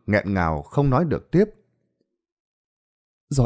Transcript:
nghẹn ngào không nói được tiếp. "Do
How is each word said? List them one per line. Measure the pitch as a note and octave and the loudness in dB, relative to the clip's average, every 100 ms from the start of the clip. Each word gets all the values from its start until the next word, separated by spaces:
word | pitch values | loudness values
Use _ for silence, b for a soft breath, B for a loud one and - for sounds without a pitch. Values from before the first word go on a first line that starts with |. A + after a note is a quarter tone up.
| - | -2
nghẹn | G2+ F#2+ | -2 0
ngào | G2 E2 D#2 | -2 -2 -2
không | - - C#3+ | -4 -2 0
nói | C3 | 0
được | E3 F2 - | 0 -4 -2
tiếp. | E3 G#3+ - _ _ _ _ _ _ _ _ _ _ _ _ _ _ _ _ _ | 0 0 -4 _ _ _ _ _ _ _ _ _ _ _ _ _ _ _ _ _
"Do | C#3 | 0